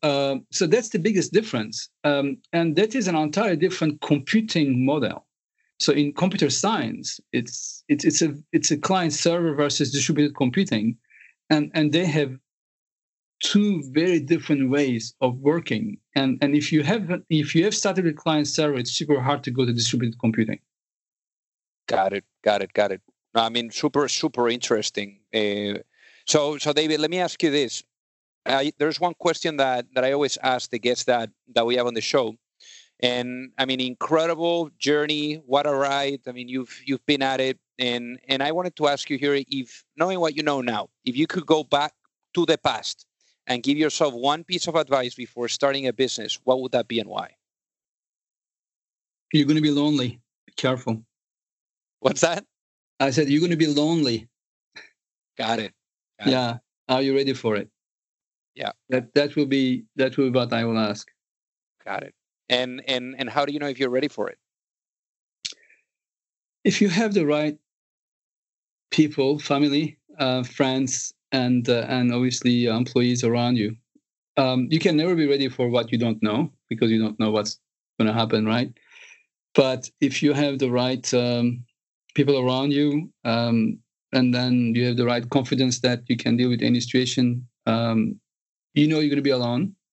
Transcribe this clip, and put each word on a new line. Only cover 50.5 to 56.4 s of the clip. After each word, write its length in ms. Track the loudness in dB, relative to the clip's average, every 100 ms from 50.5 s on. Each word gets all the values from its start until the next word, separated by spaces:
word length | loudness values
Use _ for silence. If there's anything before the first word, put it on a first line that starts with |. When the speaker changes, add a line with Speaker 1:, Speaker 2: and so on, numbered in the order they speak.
| -4
Speaker 1:
careful. 480 | -2 -2 -4 -6 -8 _ _ _ _ _ _ _ _ _
Speaker 2:
What's 220 | -2 4
that? 240 | 4 4 0 _ _ _ _ -2
Speaker 1:
I 100 | 0
said, 180 | 2 2
"You're 120 | 2
gonna 160 | 2 2
be 100 | 2
lonely." 640 | 2 2 2 0 -2 -6 _ _ _ _ -20 -20 _ _ _ _ -6
Speaker 2:
Got 220 | -4 -2
it. 140 | -4 _ _ _ _ -6
Got 80 | -2
it. 40 |
Speaker 1:
Yeah. 260 | 0